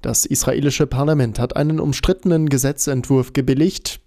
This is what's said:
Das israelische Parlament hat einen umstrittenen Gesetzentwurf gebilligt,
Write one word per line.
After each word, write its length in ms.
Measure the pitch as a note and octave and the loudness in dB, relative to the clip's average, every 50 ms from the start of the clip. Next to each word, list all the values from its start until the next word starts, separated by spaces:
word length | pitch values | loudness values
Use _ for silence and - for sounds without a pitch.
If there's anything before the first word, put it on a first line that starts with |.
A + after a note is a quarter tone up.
Das 260 | - B2+ A#2 - - | -6 -2 -2 -2 -2
israelische 600 | - - - - - C3 - C#3+ C#3+ C3+ - D3+ - | -2 -2 -2 0 0 0 0 0 0 0 0 -2 0
Parlament 500 | - B2+ C#3+ D3+ D#3 D3 B2+ A2+ G#2+ - | 0 -2 2 2 2 2 2 0 0 -4
hat 160 | B2 - - | -4 -2 -2
einen 240 | - D3 D3+ D#3 D#3 | -2 0 0 0 0
umstrittenen 680 | - D3 C3+ - - - F#3 F#3 - F#3 E3+ D#3+ D#3 D3+ | 0 -2 -2 0 0 -2 -2 0 0 0 2 2 2 2
Gesetzentwurf 840 | C#3 C3 B2 C3+ D3 - - - C#3 B2+ A#2+ - C#3 C3+ B2 - | 0 2 0 0 -2 -2 -4 -2 -2 -2 0 2 2 2 2 2
gebilligt, 680 | - C#3+ C3 B2+ C#3 C3+ D#3+ F#3+ - - - - - - _ | -2 -2 0 0 2 2 2 0 0 -4 -10 -12 -12 -12 _